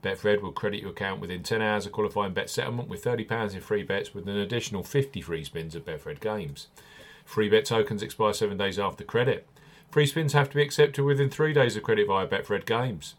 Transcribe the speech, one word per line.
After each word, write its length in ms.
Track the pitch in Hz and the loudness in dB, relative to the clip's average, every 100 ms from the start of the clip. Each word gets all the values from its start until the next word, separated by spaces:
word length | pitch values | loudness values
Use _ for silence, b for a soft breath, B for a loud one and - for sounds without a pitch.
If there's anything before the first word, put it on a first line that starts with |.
Betfred 400 | 95 98 104 104 | -4 0 2 2
will 120 | 95 | 0
credit 260 | - 104 101 | -4 -4 -4
your 120 | 98 | -8
account 280 | 85 98 95 | -6 -4 -4
within 240 | 85 90 | -6 -8
ten 180 | 87 110 | -2 0
hours 240 | 110 104 101 | 2 0 -2
of 60 | |
qualifying 420 | 107 104 104 98 | -2 -2 0 -2
bet 160 | 92 - | -2 -4
settlement 380 | - - 120 139 | -4 -4 -4 -6
with 160 | 143 | -6
thirty 220 | 123 117 107 | -2 -2 -2
pounds 280 | 113 107 | -2 -2
in 60 | 95 | -6
free 240 | - 104 | -2 -2
bets 300 | 92 98 101 | 0 -4 -4
with 120 | 101 90 | -8 -4
an 80 | 101 | -2
additional 460 | 101 120 - 98 | -2 -2 -4 -6
fifty 360 | 87 143 139 - | -2 0 0 -4
free 240 | - 82 | -6 -6
spins 320 | 78 85 80 82 | -6 -8 -8 -10
at 80 | |
Betfred 380 | 80 76 80 73 | -10 -10 -10 -6
games. 460 | 107 107 80 71 - B B B B B B | -4 -4 -6 -10 -16 B B B B B B
Free 240 | - 107 | 0 6
bet 160 | 107 - | 6 6
tokens 360 | 113 104 104 | 2 2 -2
expire 300 | - - 107 | -6 0 0
seven 260 | 104 104 95 | 2 0 0
days 220 | 98 92 | -2 0
after 240 | 98 - | -2 -4
credit. 420 | 107 117 123 113 - - B B B | -2 2 2 0 -4 -20 B B B
Free 140 | - 143 | 4 4
spins 260 | 165 151 | 4 2
have 180 | 147 139 | 4 2
to 60 | 147 | 2
be 60 | |
accepted 420 | 143 - 147 143 | 0 4 4 4
within 260 | 139 139 135 | 0 2 2
three 220 | - 156 | 2 2
days 240 | 147 120 107 | 4 4 2
of 80 | |
credit 240 | - 110 101 | 0 2 4
via 180 | 95 92 | 2 0
Betfred 400 | 98 - 101 - | -2 -2 -4 0
games. 500 | 113 127 90 - | 0 0 -4 -10